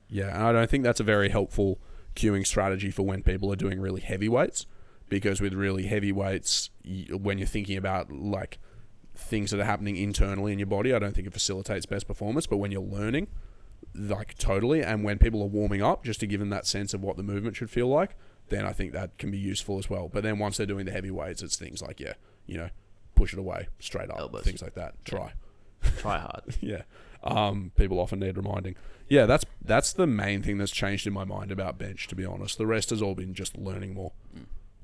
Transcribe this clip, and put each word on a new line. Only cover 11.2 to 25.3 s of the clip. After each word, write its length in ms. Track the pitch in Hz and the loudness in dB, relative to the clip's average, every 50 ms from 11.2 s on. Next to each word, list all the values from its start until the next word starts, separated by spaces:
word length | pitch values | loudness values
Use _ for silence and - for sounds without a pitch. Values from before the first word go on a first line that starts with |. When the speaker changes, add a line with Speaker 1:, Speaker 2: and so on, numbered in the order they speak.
| 92 | -2
Speaker 1:
it 60 | 98 | -2
facilitates 540 | - - - - 95 95 98 - 104 92 - | -2 -2 -2 0 -2 -2 -4 -4 -4 -4 -4
best 200 | - 101 101 - | -4 -4 -4 -4
performance. 400 | - 98 - 107 104 120 - - | -4 -4 -4 -2 0 0 0 0
But 120 | - 107 101 | 0 0 0
when 120 | 101 101 | 0 0
you're 100 | 98 95 | -2 -4
learning, 460 | 95 98 98 101 104 110 127 156 202 - - - - - - - - - - - - - - | -4 -4 -4 -2 -2 0 0 0 -2 -2 -6 -10 -10 -12 -16 -20 -20 -20 -20 -18 -16 -12 -10
like, 400 | - 104 101 101 101 104 - - - | -6 -4 -2 -2 -4 -4 -6 -4 0
totally, 440 | - 98 98 98 110 123 156 160 | 2 2 4 4 4 4 2 2
and 200 | 120 85 110 107 104 | 2 0 0 0 0
when 140 | 104 104 101 | 2 6 6
people 240 | 113 113 110 104 | 6 6 6 4
are 40 | 104 101 | 0 0
warming 340 | 101 104 107 101 101 98 | 2 2 2 2 2 4
up, 220 | 101 131 190 - - | 4 4 2 2 0
just 160 | 123 107 - | -4 -4 -4
to 60 | 113 | -2
give 120 | 101 104 98 | -2 0 0
them 100 | 104 101 | 0 -2
that 160 | 101 95 - | -2 -2 -2
sense 280 | - - 101 101 98 - | -2 -2 -2 -2 -4 -4
of 80 | 95 | -4
what 140 | 98 98 - | -4 -4 -4
the 60 | - | -4
movement 340 | 101 101 101 101 104 117 101 | -4 -4 -2 -2 -2 -4 -4
should 120 | - 120 110 | -6 -6 -4
feel 180 | - 120 120 127 | 0 0 2 4
like, 280 | 135 156 190 196 - - - - - - - - | 4 4 2 0 -2 -10 -18 -20 -20 -18 -8 -4
then 160 | 104 101 101 | -2 -2 -2
I 80 | 95 | -2
think 200 | - - 95 78 | -2 -2 -2 -2
that 260 | 62 87 95 90 - - | -4 -6 -6 -8 -8 -8
can 120 | - 104 | -6 -4
be 60 | 101 98 | -4 -2
useful 400 | 98 98 107 - - - 98 95 | -2 -2 -2 -4 -4 -4 -4 -4
as 120 | 95 - | -2 -4
well. 180 | 98 92 87 80 | -4 -4 -4 -4
But 140 | 92 104 | -2 -2
then 160 | 104 110 104 104 | 0 0 0 0
once 180 | 104 101 95 | 0 0 0
they're 100 | - 107 | 0 -2
doing 200 | 98 98 98 98 | -2 -2 -2 -4
the 60 | 92 | -4
heavy 180 | 92 95 92 95 | -4 -4 -4 -4
weights, 320 | 92 87 76 90 87 - | -4 -4 -4 -6 -6 -8
it's 140 | 95 - - | -6 -6 -6
things 260 | - 85 - - - | -6 -6 -8 -10 -10
like, 160 | - 69 - - | -10 -10 -10 -10
yeah, 140 | - - - - - - - - - | -10 -10 -10 -12 -16 -20 -20 -18 -12
you 100 | - - 82 | -10 -8 -6
know, 100 | 85 - - - - - - - - - - | -6 -8 -10 -12 -16 -20 -20 -20 -20 4 6
push 160 | - 101 - | 6 6 6
it 60 | - 95 | 4 -4
away, 280 | 95 90 87 85 87 - - - | -6 -6 -6 -6 -6 -8 -8 -8
straight 280 | - - - 92 - - | -8 -8 -6 -6 -6 -8
up, 80 | - - | -8 -8
Speaker 2:
Elbows. 240 | 76 - - 52 - | -8 -8 -4 -2 0
Speaker 1:
things 180 | 101 90 - | 0 0 -2
like 120 | - - - | -6 -10 -10
that. 200 | 92 85 - - - - | -10 -10 -10 -10 -12 -10
Speaker 2:
Yeah. 40 | - - 95 | -8 -6 -6
Speaker 1:
Try. 140 | - - | -6 -8